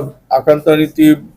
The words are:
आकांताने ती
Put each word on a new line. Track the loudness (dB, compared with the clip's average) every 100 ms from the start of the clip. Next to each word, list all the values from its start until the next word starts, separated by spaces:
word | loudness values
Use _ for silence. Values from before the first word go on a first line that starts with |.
| -4 -12 -6 -2
आकांताने | 0 0 0 -2 -2
ती | 0 0 0 -4